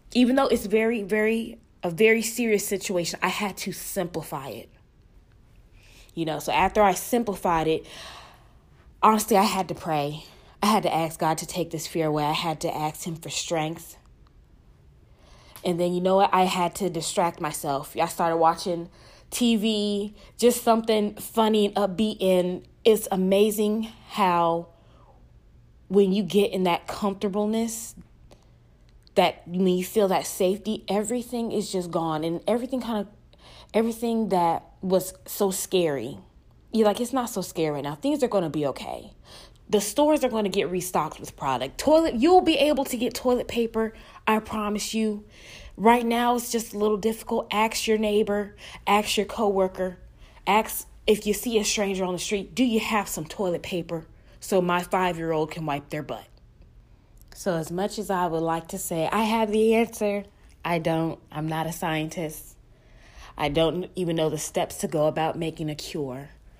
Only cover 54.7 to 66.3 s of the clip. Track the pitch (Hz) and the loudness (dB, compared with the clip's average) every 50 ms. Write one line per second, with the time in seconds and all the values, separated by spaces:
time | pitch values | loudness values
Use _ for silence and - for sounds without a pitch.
54.7 | 175 175 175 - - 185 185 180 175 165 165 165 165 151 156 156 - 170 160 151 | 2 0 0 0 0 0 0 0 -2 -2 -2 -2 0 0 0 -2 -4 -8 -6 -4
55.7 | 143 143 143 - - 151 151 - 120 107 - - - - - - _ _ - - | -4 -6 -6 -8 -8 -8 -8 -8 -10 -12 -12 -18 -20 -20 -20 -20 _ _ -20 -20
56.7 | _ - - _ - _ _ _ - - - - - - - 202 175 165 160 147 | _ -20 -20 _ -20 _ _ _ -20 -20 -20 -20 -18 -6 -4 -2 -2 -2 -4 -4
57.7 | 170 180 196 208 208 226 196 180 196 175 180 175 160 160 165 165 165 165 165 - | -4 -4 -4 -4 -4 -6 -4 -2 -2 0 0 0 0 -2 0 0 -2 -2 -4 -8
58.7 | - 185 - - 175 165 160 - - 208 226 214 226 226 220 208 208 220 220 226 | -10 -10 -6 -6 -2 -2 -2 0 0 0 2 2 2 2 2 2 2 4 4 6
59.7 | 226 226 233 226 - - 214 202 202 202 196 - _ _ - - - - - 160 | 6 4 2 0 -2 -4 -2 -2 -2 -4 -6 -10 _ _ -20 -20 -20 -10 -4 -2
60.7 | 175 170 160 170 160 160 165 160 - - - - - 151 156 160 160 160 160 160 | -2 0 0 0 0 0 0 -2 -4 -8 -14 -12 -8 -6 -6 -4 -4 -4 -4 -4
61.7 | 165 - 196 165 160 156 156 156 - 190 165 151 156 - - - - - - - | -6 -4 -4 -2 -2 -2 -4 -4 -6 -8 -8 -8 -8 -12 -18 -20 -20 -20 -20 -20
62.7 | - _ _ - - - - - - - - - - - 151 147 143 165 160 160 | -20 _ _ -20 -20 -20 -20 -20 -20 -20 -20 -18 -8 -4 -4 0 2 2 2 2
63.7 | 151 180 185 - - 185 180 165 170 160 156 156 147 156 - - - 180 170 - | 2 -2 -6 -6 -6 -4 -4 -2 0 0 0 0 0 -4 -8 -4 -2 -4 -4 -4
64.7 | - - - 175 151 156 151 156 151 160 156 160 - 165 170 160 160 - 160 151 | -4 -8 -6 -4 0 2 2 2 2 0 -2 -2 -2 -2 -6 -6 -6 -6 -6 -6
65.7 | 151 147 - - - 170 143 131 123 135 143 - | -6 -8 -10 -10 -8 -6 -6 -6 -8 -10 -12 -16